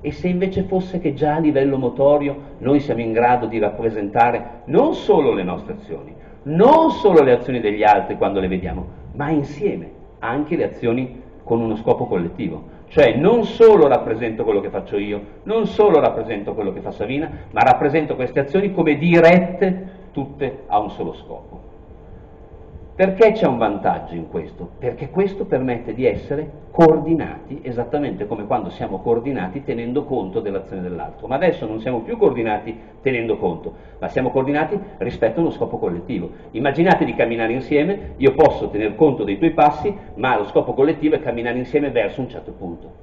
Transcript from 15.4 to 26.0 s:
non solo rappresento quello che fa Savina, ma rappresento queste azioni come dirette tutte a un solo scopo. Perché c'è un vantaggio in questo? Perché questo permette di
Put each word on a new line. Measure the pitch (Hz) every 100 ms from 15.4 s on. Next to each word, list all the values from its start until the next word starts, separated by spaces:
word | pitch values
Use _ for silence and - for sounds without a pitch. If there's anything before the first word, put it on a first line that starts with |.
non | - 226 214
solo | - 208 156
rappresento | 123 - 110 104 107
quello | 107 98
che | 92
fa | 98
Savina, | 95 107 139 165 - -
ma | -
rappresento | 123 127 147 156 147
queste | 120 123 143
azioni | 139 196 202
come | 175 156 139
dirette | 170 170 165 185 - - 190 185 - - -
tutte | - 135 - 131 - -
a | 104
un | 104
solo | - 87
scopo. | - - 55 - - - - - - - - - - - - - - - -
Perché | 190 - 220
c'è | - 156
un | 120
vantaggio | 107 101 95 82 - 85
in | 80
questo? | 87 78 - 87 -
Perché | 127 - 139
questo | 180 202 190
permette | - 135 127 117 -
di | 110